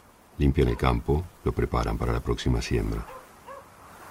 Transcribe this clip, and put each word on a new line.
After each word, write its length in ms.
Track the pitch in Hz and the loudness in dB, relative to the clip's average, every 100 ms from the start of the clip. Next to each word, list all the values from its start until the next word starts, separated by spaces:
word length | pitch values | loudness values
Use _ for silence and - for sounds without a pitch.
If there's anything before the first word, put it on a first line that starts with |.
| - - - - | -20 -20 -14 0
Limpian 320 | 71 69 64 | 2 4 2
el 80 | 58 | 4
campo, 480 | 65 60 - 73 87 - | 2 2 2 0 0 -4
lo 80 | - | -4
preparan 480 | 117 120 60 55 58 | 0 0 0 0 -2
para 140 | 58 | 0
la 80 | 57 | -2
próxima 420 | - 58 - 60 | -2 -2 0 0
siembra. 420 | - 60 52 55 58 - - - - 554 - - - - - | 0 0 0 -4 -8 -14 -20 -20 -18 -18 -20 -20 -20 -20 -14